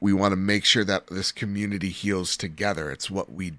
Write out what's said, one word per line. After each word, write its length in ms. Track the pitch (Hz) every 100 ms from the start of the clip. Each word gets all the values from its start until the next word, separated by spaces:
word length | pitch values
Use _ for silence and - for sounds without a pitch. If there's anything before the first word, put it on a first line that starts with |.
we 140 | 101
wanna 220 | 98 101 95
make 280 | 98 104
sure 200 | - -
that 240 | 101 95 -
this 220 | 92 95
community 600 | - 104 101 104 101 92
heals 480 | 85 104 95 90 -
together. 520 | 95 78 104 85 76
It's 200 | 67 -
what 200 | 95 -
we 200 | 76 92